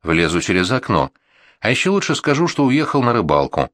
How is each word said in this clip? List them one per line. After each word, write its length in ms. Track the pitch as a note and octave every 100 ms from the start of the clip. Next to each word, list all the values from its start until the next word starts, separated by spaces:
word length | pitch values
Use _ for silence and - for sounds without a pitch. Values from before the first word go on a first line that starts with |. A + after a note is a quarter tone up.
влезу 380 | E2+ E2 E2 E2+
через 300 | - F#2 F2+
окно. 400 | B2+ - F2+ C2+ _ _ _ _ _
А 100 | G#2+
ещё 220 | C3 F#3
лучше 220 | G3 -
скажу, 340 | D3 - C#3+ E3+
что 160 | -
уехал 380 | C#3 C3+ D#3 C#3+
на 100 | A#2+
рыбалку. 580 | A#2 E2 D2 C#2 - C2